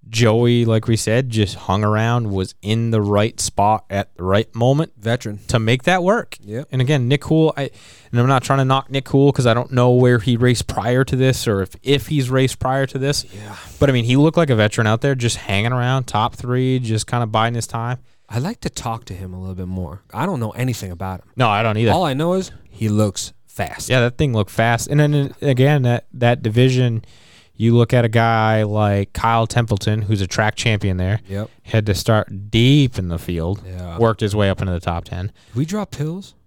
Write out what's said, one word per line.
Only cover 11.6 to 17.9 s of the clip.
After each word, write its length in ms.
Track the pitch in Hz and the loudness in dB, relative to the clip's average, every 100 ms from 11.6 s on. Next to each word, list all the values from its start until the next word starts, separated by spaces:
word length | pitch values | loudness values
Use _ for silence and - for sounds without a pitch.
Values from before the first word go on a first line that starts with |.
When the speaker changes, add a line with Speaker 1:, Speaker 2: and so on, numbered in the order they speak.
Speaker 1:
if, 140 | 95 - | -2 -6
if 240 | - 139 - | -2 -2 0
he's 220 | 151 123 | -2 0
raced 260 | 131 131 - | 2 0 0
prior 280 | 131 135 135 | -2 -2 -2
to 100 | 135 | -2
this. 280 | 135 139 - | -2 -2 -6
Speaker 2:
Yeah. 220 | 101 104 107 - - | -14 -16 -18 -18 0
Speaker 1:
But, 100 | 143 | 2
I 40 | |
mean, 120 | 127 117 | 2 2
he 100 | 131 | 4
looked 220 | 151 160 | 4 4
like 120 | 160 | 2
a 60 | 117 | 4
veteran 320 | 107 - 110 | 2 2 0
out 140 | 113 | 2
there 120 | 143 | 0
just 240 | 135 120 - | 0 -2 -4
hanging 360 | - 98 113 | -4 -2 -2
around, 320 | 127 123 131 123 | -2 -2 -2 -2
top 300 | 107 113 - | -2 -2 -4
three, 440 | 123 127 127 131 | -4 -2 0 -2
just 260 | 120 110 - | 0 -4 -2
kinda 220 | 120 117 | -4 -2
biding 280 | 110 113 120 | 0 0 -2
his 120 | - | -6
time. 320 | 117 117 | -8 -6